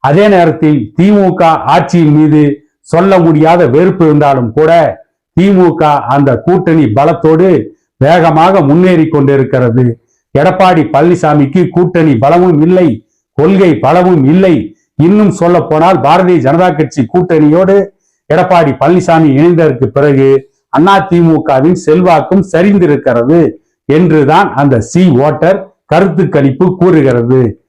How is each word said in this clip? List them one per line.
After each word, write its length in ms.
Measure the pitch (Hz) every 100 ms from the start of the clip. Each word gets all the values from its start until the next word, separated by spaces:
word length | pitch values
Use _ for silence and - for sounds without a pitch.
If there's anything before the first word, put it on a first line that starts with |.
அதே 220 | - 151 208
நேரத்தில் 520 | 196 170 151 156 147 110
தி 140 | - 185
மு 160 | 208 190
க 180 | 160 170 160 -
ஆட்சியின் 460 | 160 - 175 156 147
மீது 260 | 156 151 147 139 _ _ _
சொல்ல 240 | 165 190 190
முடியாத 420 | 165 151 156 175 160
வெறுப்பு 360 | 131 185 185 165
இருந்தாலும் 460 | 147 147 135 120
கூட 200 | 113 156 170 151 - _ _ _ -
தி 100 | 190
மு 160 | 190 180
க 180 | 151 156 143 120
அந்த 220 | 143 139 120
கூட்டணி 460 | - 180 175 160 135
பலத்தோடு 580 | 107 151 170 156 160 190 160 107 - _ _
வேகமாக 600 | 135 175 165 156 170 190
முன்னேறி 420 | 143 156 185 180 156
கொண்டிருக்கிறது. 760 | 151 139 139 127 131 123 117 123 117 _ _ _ 139
எடப்பாடி 480 | 165 185 190 175 151
பழனிசாமிக்கு 760 | 135 165 175 156 151 135 185 175
கூட்டணி 440 | - 175 175 160 123
பலமும் 420 | 135 170 180 156
இல்லை, 260 | 160 185 170 110 _ _ _ -
கொள்கை 340 | 151 190 190 147
பலமும் 440 | 127 170 185 175 131
இல்லை. 300 | 175 190 156 - - _ _
இன்னும் 340 | 156 208 208
சொல்ல 240 | - 170 175
போனால் 380 | - 151 170 185
பாரதிய 400 | 135 170 180 180
ஜனதா 300 | 131 165 180
கட்சி 300 | 156 143 - 117
கூட்டணியோடு 680 | 180 180 165 151 160 190 202 196 _ _ _ _
எடப்பாடி 420 | 156 180 180 147
பழனிசாமி 560 | 131 139 180 - 165 160
இணைந்ததற்கு 540 | 135 165 170 160 123 123
பிறகு 400 | 139 147 139 135 135 - _ _
அண்ணா 220 | 135 175 196
தி 160 | 190 175
மு 160 | 170 156
கவின் 380 | - 135 147 180
செல்வாக்கும் 640 | - 160 185 160 - 190 190
சரிந்திருக்கிறது 920 | 165 190 202 170 143 - 120 120 165 156 - _ _ _
என்றுதான் 600 | 147 175 156 139 160 202
அந்த 220 | - 143 123
சி 220 | 113 170 185 127
ஓட்டர் 400 | 143 139 160 196 185 _ _
கருத்து 380 | 156 190 156 160
கணிப்பு 360 | 147 139 131 180 185
கூறுகிறது. 640 | 180 156 135 120 117 131 117 98